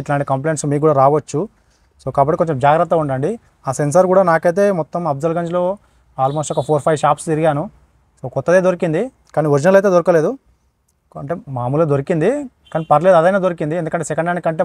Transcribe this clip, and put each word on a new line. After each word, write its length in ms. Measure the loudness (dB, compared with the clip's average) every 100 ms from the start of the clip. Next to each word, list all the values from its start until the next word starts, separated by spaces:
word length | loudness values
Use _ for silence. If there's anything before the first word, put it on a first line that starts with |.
ఇట్లాంటి 240 | -2 -4 -2
కంప్లైంట్స్ 340 | -2 -2 -4 -2
మీకు 100 | 0 2
కూడా 100 | 4
రావచ్చు. 380 | 4 2 -2 -6 -6 -10 _ _ _ _
So 60 | -6 0
కాబట్టి 220 | 0 2
కొంచెం 160 | -2 0
జాగ్రత్తగా 360 | 2 2 2 0
ఉండండి. 260 | -2 -4 -4 -6 -12 _ -8
ఆ 20 | -4
సెన్సార్ 280 | 0 2 4
కూడా 120 | 4 4
నాకైతే 340 | 2 2 2 0 0
మొత్తం 200 | -4 -6 -4
అఫ్జల్గంజ్లో 500 | -4 -2 -4 -4 -2 -2 -4 _ _ _ -4
almost 260 | -2 -2 -4
ఒక 80 | -4 0
ఫోర్ 160 | 0
ఫైవ్ 140 | 0 0
షాప్స్ 220 | 0 0 -2
తిరిగాను. 320 | 0 0 -2 -6 -12 _ _ _ _
So 80 | -10
కొత్తదే 260 | -6 2 2 2
దొరికింది, 360 | 0 -2 -2 -4 -10 _
కానీ 120 | -4 0
ఒరిజినల్ 220 | 2 4 4
అయితే 120 | 4
దొరకలేదు. 360 | 2 4 2 2 -4 _ _ _ _ _ _ _ -16
అంటే 120 | -10 -10 -8 -6
మామూలుగా 300 | -4 -2 0
దొరికింది, 380 | 0 0 0 0 -2 -6 -14 _
కానీ 120 | -8 0
పర్లేదు, 240 | 2 4 4
అదైనా 200 | 4 2 -2
దొరికింది. 280 | -2 -4 -4
ఎందుకంటే 240 | -4 -6 -4
సెకండ్ 180 | -4 -2
హ్యాండ్ 140 | -2 -4
కంటే 160 | -2